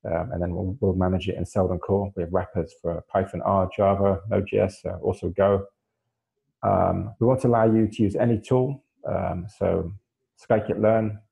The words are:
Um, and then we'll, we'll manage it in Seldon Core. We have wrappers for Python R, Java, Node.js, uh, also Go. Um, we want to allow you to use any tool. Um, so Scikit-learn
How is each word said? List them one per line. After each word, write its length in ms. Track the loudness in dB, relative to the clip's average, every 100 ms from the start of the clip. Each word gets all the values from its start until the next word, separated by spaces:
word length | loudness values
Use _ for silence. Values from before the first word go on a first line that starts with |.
| -4
Um, 260 | -4 -4
and 80 | -4
then 120 | -4
we'll, 240 | -4 -6 -2
we'll 140 | -2 0
manage 340 | 0 0 -4
it 80 | -6
in 80 | -4
Seldon 340 | -2 0 -2
Core. 320 | -2 -2 -2 -6
We 80 |
have 100 | -4
wrappers 400 | -4 -4 -6 -6 -8
for 200 | -6 -6 -4
Python 320 | -2 -2 -4
R, 260 | 0 0 0 2
Java, 440 | 2 4 2 0 -2
Node.js, 560 | -2 0 0 0 -2 -10
uh, 120 | -4
also 320 | -4 -4 -4
Go. 360 | 2 4 2 -2 _ _ _ _ _ _ _ _ _
Um, 540 | 0 2 2 0 -6 0
we 60 | 2
want 140 | 2
to 60 | 2
allow 180 | 4 4
you 220 | 4 2
to 160 | 2
use 120 | 0 2
any 220 | 0 0
tool. 460 | 2 0 0 -4 _ _ -6
Um, 400 | -4 -4 -6 -10 -4
so 360 | -2 0 -4 -12 _ _ _ _
Scikit-learn 800 | 0 0 0 2 2 2 0 -6 _